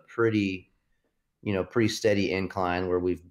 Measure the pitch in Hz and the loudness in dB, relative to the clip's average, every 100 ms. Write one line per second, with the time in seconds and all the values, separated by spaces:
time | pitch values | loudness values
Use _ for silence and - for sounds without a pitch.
0 | - - 113 107 101 92 - _ _ _ | -8 0 2 2 -2 -6 -14 _ _ _
1 | _ _ _ _ 104 98 90 123 107 - | _ _ _ _ -4 -2 0 0 0 2
2 | - 101 98 95 95 98 90 90 92 90 | 2 2 0 -2 -2 -2 0 0 0 0
3 | 90 85 87 | 0 -4 -8